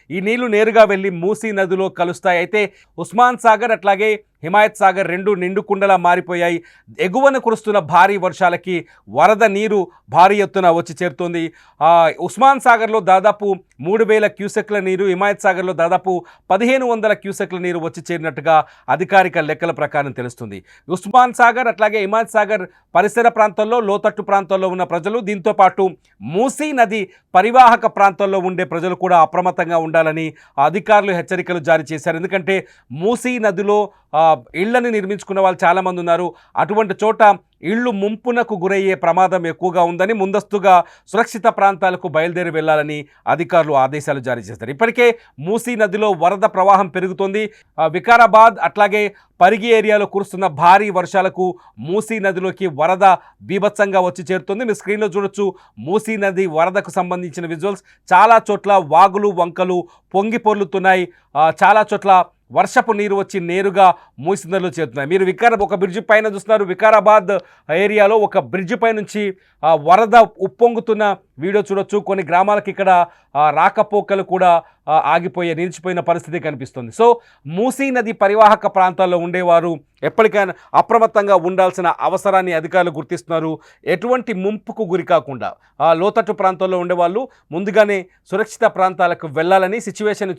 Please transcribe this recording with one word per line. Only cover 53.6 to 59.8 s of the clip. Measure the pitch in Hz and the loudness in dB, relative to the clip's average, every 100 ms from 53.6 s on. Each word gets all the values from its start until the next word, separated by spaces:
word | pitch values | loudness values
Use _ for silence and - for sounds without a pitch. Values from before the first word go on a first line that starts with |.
| 202 208 202 190 | -2 -2 0 0
వచ్చి | 180 180 160 | 0 -4 -6
చేరుతోంది. | 185 - 196 | -6 -6 -6
మీరు | 247 202 | -4 -6
స్క్రీన్లో | 185 208 214 | -6 -4 -4
చూడొచ్చు | 185 196 196 196 180 _ - | -4 -6 -4 -6 -6 _ -16
మూసీ | 131 208 214 220 | -6 -4 -4 -4
నది | 196 180 190 | -4 -2 -2
వరదకు | 156 175 180 170 | 0 0 -2 -4
సంబంధించిన | 185 180 180 180 160 170 | -6 -4 -6 -8 -10 -10
విజువల్స్. | 160 190 196 _ _ - | -6 -6 -8 _ _ 0
చాలా | 185 220 226 226 | 4 6 6 4
చోట్ల | 202 202 | -2 0
వాగులు, | 196 151 160 196 190 208 | 0 4 4 4 2 -2
వంకలు | 180 170 170 185 180 | -2 -4 -2 -4 -4